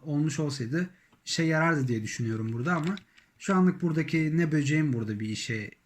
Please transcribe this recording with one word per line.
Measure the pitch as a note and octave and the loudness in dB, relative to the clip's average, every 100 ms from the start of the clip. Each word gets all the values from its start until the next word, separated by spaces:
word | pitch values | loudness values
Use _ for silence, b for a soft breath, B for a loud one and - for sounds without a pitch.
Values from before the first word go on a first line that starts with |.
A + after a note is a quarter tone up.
olmuş | D#3+ D3 D#3 D#3+ | -2 0 0 0
olsaydı | D3 - A#2 D#3+ F3+ b b b - | -2 -4 -4 -4 -4 b b b -6
işe | - | 0
yarardı | E3 D#3 E3 D3+ B2+ | 2 2 2 2 0
diye | A2 | -2
düşünüyorum | G#2+ - A2+ A2+ A2+ | -4 -4 -2 -2 -4
burada | A#2 D3 E3+ | -2 -2 -2
ama | D#3+ G3+ b b b b | -2 -4 b b b b
şu | - F#3+ | 0 4
anlık | F#3 F#3 | 4 4
buradaki | F3 D#3 D#3 D#3+ D#3 D#3+ | 0 0 0 0 2 2
ne | E3 | 2
böceğin | D3+ C#3 D#3 D3+ | 2 2 2 2
burada | A#2+ A2 G#2 | 0 -2 -4
bir | A2 | -4
işe | G#2+ - A2 G#2 - | -6 -4 -6 -8 -14